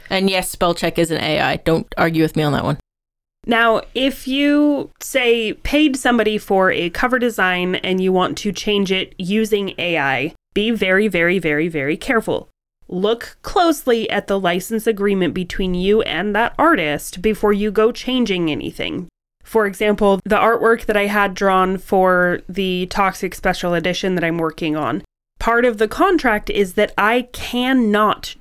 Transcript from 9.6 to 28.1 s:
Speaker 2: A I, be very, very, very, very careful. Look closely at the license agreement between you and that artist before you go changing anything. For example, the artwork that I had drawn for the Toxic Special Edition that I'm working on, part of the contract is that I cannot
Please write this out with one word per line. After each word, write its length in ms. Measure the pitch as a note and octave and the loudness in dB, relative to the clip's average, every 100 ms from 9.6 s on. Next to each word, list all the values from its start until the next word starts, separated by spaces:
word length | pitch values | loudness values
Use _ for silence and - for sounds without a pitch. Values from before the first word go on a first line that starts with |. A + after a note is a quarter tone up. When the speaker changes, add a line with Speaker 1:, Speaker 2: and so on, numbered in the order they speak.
| G3 - | -2 -6
Speaker 2:
A 200 | F3 E3 | -4 -2
I, 360 | C#3 B2+ D3+ - _ | 0 -2 -4 -8 _
be 160 | - G#3+ | -2 0
very, 380 | A3+ F#3 F#3+ G#3+ | 0 2 2 2
very, 300 | F3+ E3+ F#3 | 2 2 2
very, 300 | E3 D3+ E3+ | 0 0 -2
very 280 | D#3+ C#3 D#3+ | -2 -4 -4
careful. 520 | - A#3 - C3+ - _ _ _ - | 0 -2 0 -6 -6 _ _ _ -10
Look 500 | F3+ G3 A#3 - - | -2 0 -2 -6 -16
closely 640 | - G4+ E4+ D#4 - A#3 A3 | -4 2 2 2 2 0 0
at 160 | G#3 - | -2 -2
the 120 | G3 | -2
license 480 | F#3 F3+ F3+ A3+ A3+ | 0 -2 -2 -4 -2
agreement 480 | G3+ G3+ G3 F3 | 0 0 2 0
between 400 | F#3 F3+ - F#3+ | -2 -6 -4 -2
you 280 | F3+ F#3+ G#3+ | 0 2 2
and 340 | - D#3+ G3+ G3+ | 2 -2 -2 0
that 180 | A#3 - | 0 2
artist 640 | D#4 C#4+ D#3 D3+ - - | 2 2 0 -4 -6 -4
before 300 | G#3+ G#3 G#3 | -2 0 2
you 180 | G#3 G#3 | 2 0
go 200 | G3+ A3 | 2 2
changing 600 | A#3+ - B3+ A3+ F#3 E3 | 0 -2 0 0 0 -2
anything. 580 | C#3+ D#2+ F3 - - F3 _ _ _ | -2 -6 -8 -8 -8 -10 _ _ _
For 240 | - A3+ G3+ | -4 0 0
example, 540 | F#3+ G#3 G3+ G3+ F#3+ | 0 0 2 2 2
the 120 | F#3+ G#3 | 0 2
artwork 480 | G#3+ A#3 A3+ A3+ | 2 2 2 2
that 120 | - G#3 | 0 0
I 100 | G3+ | 0
had 280 | G#3 G3+ | 0 0
drawn 440 | F#3 G3 F#3+ F#3 F#3+ | 0 2 4 2 0
for 640 | - F#3+ F#3 F3+ F3+ F3 - | 0 2 4 4 2 0 -6
the 380 | F#3 F#3+ F3+ F3+ | -4 -2 -2 -4
Toxic 480 | - F#3+ F#3 F#3+ | 0 -2 -2 -8
Special 380 | - F#3+ F3+ F3+ | -4 -4 -2 -2
Edition 420 | F3 E3+ F3 G3 | 0 -2 -2 -2
that 100 | F3+ | -2
I'm 140 | E3 E3 | -2 -2
working 380 | D#3+ - E3 D3+ | -4 -4 -4 -2
on, 260 | C3 G#2 - _ _ - | -2 -4 -8 _ _ -6
part 240 | - A#3 | 0 2
of 140 | B3 G#3 | 2 2
the 100 | A3 | -2
contract 600 | - F#4 E4+ B3+ G#3 - | 2 2 4 2 0 -2
is 240 | - F#3+ | -2 0
that 180 | G3 G#3 - | 0 0 2
I 260 | G3+ B3 B3 | 2 2 -2
cannot 1040 | - - B3 B3+ C4 A3 G#3 G#3+ | -10 -6 -4 0 2 2 4 2